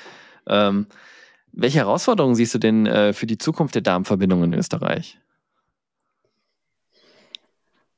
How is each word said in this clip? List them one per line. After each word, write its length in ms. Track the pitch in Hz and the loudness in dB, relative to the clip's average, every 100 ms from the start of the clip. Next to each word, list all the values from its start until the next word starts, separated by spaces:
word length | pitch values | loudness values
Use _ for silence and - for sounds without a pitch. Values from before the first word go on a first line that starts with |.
| - - - _ - | -20 -20 -20 _ -2
Ähm, 400 | 101 104 101 104 - - - - _ _ | 0 2 0 -4 -12 -20 -20 -20 _ _
welche 280 | - 127 147 | -2 0 2
Herausforderungen 560 | 101 156 - 208 135 117 | 2 0 0 2 2 2
siehst 180 | 117 | 0
du 60 | 117 | 0
denn, 260 | 110 110 107 | 2 2 2
äh, 280 | 110 104 | 2 2
für 120 | 101 113 | 0 -6
die 120 | 110 | -4
Zukunft 360 | - 160 147 | -4 -2 -2
der 80 | 117 | 0
Damenverbindung 640 | 101 90 95 95 95 90 | 0 -2 0 0 2 2
in 100 | 85 | 0
Österreich? 640 | - - - - - - - _ _ _ _ _ _ _ _ _ _ _ _ _ _ _ _ _ _ _ _ _ - _ _ _ _ _ | -2 -4 -4 -4 -6 -8 -20 _ _ _ _ _ _ _ _ _ _ _ _ _ _ _ _ _ _ _ _ _ -20 _ _ _ _ _